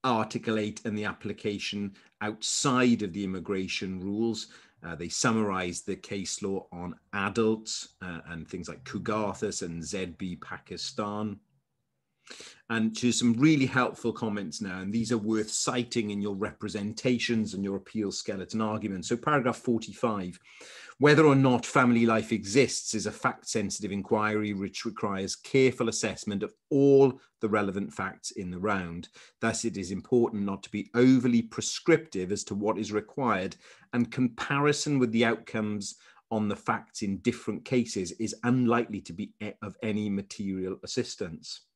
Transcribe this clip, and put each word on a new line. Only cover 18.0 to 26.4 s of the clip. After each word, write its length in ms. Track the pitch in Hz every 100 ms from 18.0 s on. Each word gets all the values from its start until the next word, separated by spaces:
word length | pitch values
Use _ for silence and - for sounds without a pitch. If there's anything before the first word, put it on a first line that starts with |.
| 101
skeleton 500 | 92 - 98 90 110
arguments. 460 | 107 107 107 95 80
So 100 | 120
paragraph 400 | 151 147 123 117
forty-five, 840 | - 113 110 95 120 104 90 - - - - - - -
"Whether 280 | 147 147 156
or 100 | 135
not 320 | 135 120 -
family 400 | 143 123 117 117
life 240 | 113 110
exists 640 | 110 101 120 120 - - 110
is 100 | 98
a 60 |
fact-sensitive 800 | - 131 - - 113 101 - 98
inquiry 640 | 98 95 110 107 107 107
which 320 | 98 98 - 113
requires 500 | 104 104 95 95 -
careful 520 | - 135 131 113 117
assessment 540 | 107 110 92 - 101